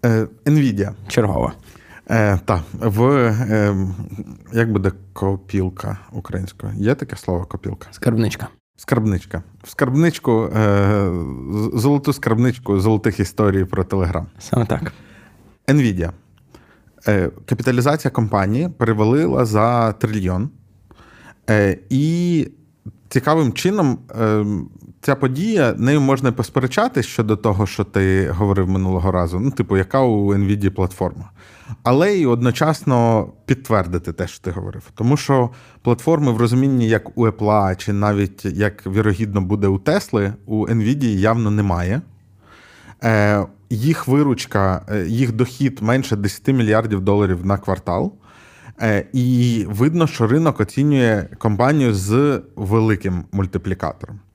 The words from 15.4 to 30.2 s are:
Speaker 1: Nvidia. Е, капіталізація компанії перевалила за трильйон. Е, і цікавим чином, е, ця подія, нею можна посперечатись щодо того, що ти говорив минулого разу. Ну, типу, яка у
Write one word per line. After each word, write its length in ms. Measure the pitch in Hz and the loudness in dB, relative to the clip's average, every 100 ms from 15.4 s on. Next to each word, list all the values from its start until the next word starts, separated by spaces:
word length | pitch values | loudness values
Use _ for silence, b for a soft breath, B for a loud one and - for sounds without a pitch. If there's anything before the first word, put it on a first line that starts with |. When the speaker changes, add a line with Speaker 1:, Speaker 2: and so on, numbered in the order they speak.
| B B - | B B 0
Speaker 1:
Nvidia. 440 | 143 123 92 82 - _ _ _ b b b b _ - | 2 2 0 -4 -8 _ _ _ b b b b _ 0
Е, 220 | 104 82 - - | 0 0 -4 -6
капіталізація 680 | 110 127 123 123 151 - | -2 0 2 2 0 -2
компанії 580 | - 110 107 95 113 175 | -2 0 0 0 0 -4
перевалила 760 | - 113 107 107 131 170 127 120 | -2 -2 2 2 2 2 0 2
за 460 | 107 110 120 113 | 2 2 2 0
трильйон. 580 | 104 113 107 92 92 127 - _ _ _ B B B B B - | 0 -4 -2 -2 -2 -4 -8 _ _ _ B B B B B 0
Е, 280 | 107 101 95 - | 4 4 2 -2
і 580 | 131 151 170 175 165 - - _ _ - - _ | -2 0 0 0 0 -2 -8 _ _ -20 -20 _
цікавим 440 | - - 160 143 | 0 2 2 2
чином, 440 | 98 180 208 151 120 - - | 0 -2 2 0 0 -6 -2
е, 240 | 110 107 104 101 69 - - - | 0 2 0 -4 -6 -14 -20 -10
ця 140 | - 139 | -2 0
подія, 580 | 131 131 202 214 131 98 | 0 -2 -2 2 2 2
нею 240 | 120 147 | 0 2
можна 300 | 139 131 131 | 2 2 0
посперечатись 760 | 117 117 - 127 - 233 190 117 | -2 -2 0 0 0 0 0 -4
щодо 300 | - 110 107 | -2 0 2
того, 320 | 113 98 101 | 0 0 0
що 160 | - | -2
ти 460 | 101 98 95 95 87 | -2 2 2 2 0
говорив 400 | 85 104 98 92 | 0 0 2 2
минулого 420 | 95 95 92 92 | 0 0 0 0
разу. 280 | 90 87 90 | 0 0 -2
Ну, 120 | 127 | -4
типу, 260 | 131 95 98 | -2 0 0
яка 240 | 95 135 | 2 2
у 340 | 131 107 | 2 2